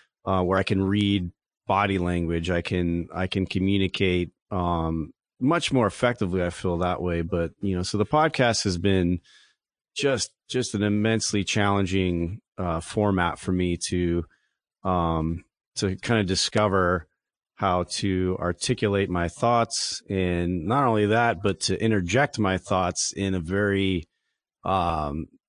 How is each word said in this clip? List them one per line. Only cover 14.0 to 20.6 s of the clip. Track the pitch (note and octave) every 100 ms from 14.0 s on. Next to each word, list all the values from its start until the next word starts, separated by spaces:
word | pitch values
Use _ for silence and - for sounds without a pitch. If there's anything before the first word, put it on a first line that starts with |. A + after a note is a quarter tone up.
| F2 E2+ E2+ _ _ _ _ _
um, | F#2+ F2+ E2 E2 D#2+ E2+ - _ _ -
to | G2+ F#2
kinda | - A2+
discover | F#2+ F#2 - A2 G#2+ F#2+ F2 F2+ - _ _ _ _ -
how | G2 F2+
to | F3 - G2+ F#2 F#2 F#2+
articulate | F2 F2+ - B2 G#2+ G2+ G2
my | F2 E2+
thoughts. | - A#2 A#2+ A2+ - - - -
And | F#2+ F#2 F2 F2 F2+